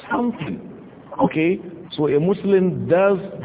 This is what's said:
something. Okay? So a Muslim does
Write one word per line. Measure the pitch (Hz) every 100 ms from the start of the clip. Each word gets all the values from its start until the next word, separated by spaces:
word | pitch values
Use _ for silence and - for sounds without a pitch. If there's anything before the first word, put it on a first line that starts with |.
| -
something. | - 240 - 127 82 - - - - - -
Okay? | 190 160 170 202 - - - -
So | 151
a | 143
Muslim | 175 202 196 190 180 135 117
does | 175 196 190 - -